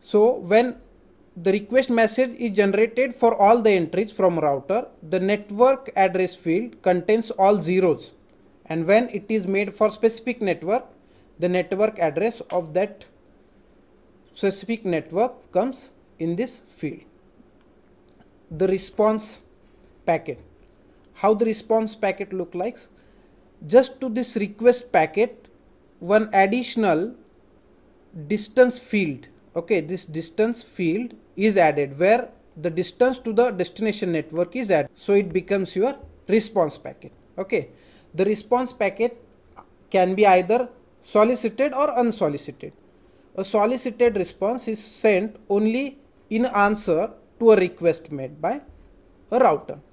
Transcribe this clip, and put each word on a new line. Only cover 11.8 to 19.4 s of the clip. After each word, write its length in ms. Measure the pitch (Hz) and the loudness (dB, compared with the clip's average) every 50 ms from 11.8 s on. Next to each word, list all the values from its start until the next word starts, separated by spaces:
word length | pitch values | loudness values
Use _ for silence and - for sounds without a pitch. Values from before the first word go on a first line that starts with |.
| 214 214 214 - | -2 -2 0 0
address 420 | 175 160 143 160 196 233 226 - - _ | -2 -2 0 0 -2 -2 -4 -6 -14 _
of 220 | - 180 170 156 151 | -6 -6 -6 -2 -2
that 320 | 175 202 208 208 - - - _ _ _ _ _ _ _ _ _ _ _ _ _ _ _ _ _ _ _ _ _ _ _ _ _ | -2 -2 -2 -6 -16 -20 -20 _ _ _ _ _ _ _ _ _ _ _ _ _ _ _ _ _ _ _ _ _ _ _ _ _
specific 500 | - - 196 190 - - 185 226 220 - | -4 -4 -4 -4 -4 -6 -8 -8 -6 -4
network 640 | 190 170 160 - - 160 180 226 254 247 - - _ - | -4 -4 -4 -4 -6 -2 -2 -2 -2 -4 -12 -20 _ -2
comes 380 | 180 208 262 262 - - - _ _ _ _ _ _ | -2 -2 -2 -6 -10 -18 -20 _ _ _ _ _ _
in 180 | 160 165 170 | -6 -6 -4
this 240 | 170 247 247 - - _ | -4 -6 -8 -8 -18 _
field. 360 | _ - - - 151 165 - - _ _ _ _ _ _ _ _ _ _ _ _ _ _ _ _ _ _ _ _ _ _ _ _ _ _ _ _ _ | _ -18 -12 -10 -10 -10 -12 -20 _ _ _ _ _ _ _ _ _ _ _ _ _ _ _ _ _ _ _ _ _ _ _ _ _ _ _ _ _
The 160 | 170 151 185 | -4 -2 0
response 760 | 190 190 190 185 - - - 208 214 214 220 214 - - - | 0 0 -2 -4 -10 -2 0 0 2 2 -2 -6 -10 -14 -18